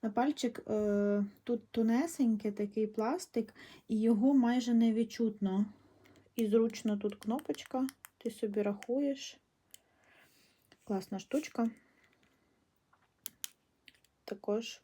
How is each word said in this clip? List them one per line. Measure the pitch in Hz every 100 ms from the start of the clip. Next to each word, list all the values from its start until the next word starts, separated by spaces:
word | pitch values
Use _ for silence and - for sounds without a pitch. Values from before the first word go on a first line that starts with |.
на | 220
пальчик, | 208 262 302 240 - -
е, | 214 208 202 202 202 202 -
тут | - 240 -
тонесенький | - 226 226 339 330 247 214 214
такий | 202 208 220 214
пластик, | 220 220 339 - - 226 - - - -
і | 220
його | 226 220 254
майже | 277 233 247 240
не | 233 233
відчутно. | 220 226 - 226 214 190 190 208 - _ _ - - _ -
І | 220
зручно | 226 226 - 220 208
тут | 208
кнопочка, | 202 208 247 - 294 - 262 262 - - _
ти | 240
собі | 226 214 208
рахуєш. | 202 202 - 254 285 269 - - _ _ _ - _ _ _ _ _ _ _ _ _ _
Класна | - 196 190 190
штучка. | - 285 311 - 226 - _ _ _ _ _ _ _ _ _ _ _ _ _ _ - - - _ _ _ - - _ _
Також | - 202 - 214 233 -